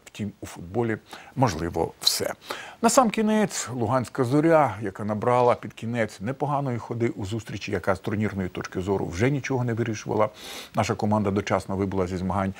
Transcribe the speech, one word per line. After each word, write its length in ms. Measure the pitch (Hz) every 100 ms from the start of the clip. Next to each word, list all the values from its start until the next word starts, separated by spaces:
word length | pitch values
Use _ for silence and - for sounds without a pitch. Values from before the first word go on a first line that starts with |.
| -
Втім, 260 | - 107 -
у 60 | -
футболі 520 | - 85 107 117 107 - - - -
можливо 580 | 127 78 85 82 82 -
все. 340 | - - - - - - - -
Насамкінець 880 | 226 262 240 208 214 214 208 - -
Луганська 500 | 127 107 131 113 -
"Зоря", 520 | 120 143 160 160 135 101
яка 220 | 107 -
набрала 520 | 104 107 117 123 123 110
під 180 | 110
кінець 480 | - 113 120 110 -
непоганої 580 | 98 - 143 143 139 117
ходи 280 | - 117 117
у 180 | - 98
зустрічі, 460 | 113 - 104 -
яка 240 | 98 - 95
з 40 |
турнірної 500 | - 104 104 98 92
точки 320 | - - -
зору 260 | 90 98 -
вже 220 | 85 123
нічого 340 | 143 - 135
не 100 | 123
вирішувала. 560 | 110 120 107 - 107 107 - - - - -
Наша 200 | 104 101
команда 360 | 107 107 101
дочасно 440 | 98 98 98 - 95
вибула 320 | 98 95 90
зі 100 | 92
змагань. 360 | 92 101 98 95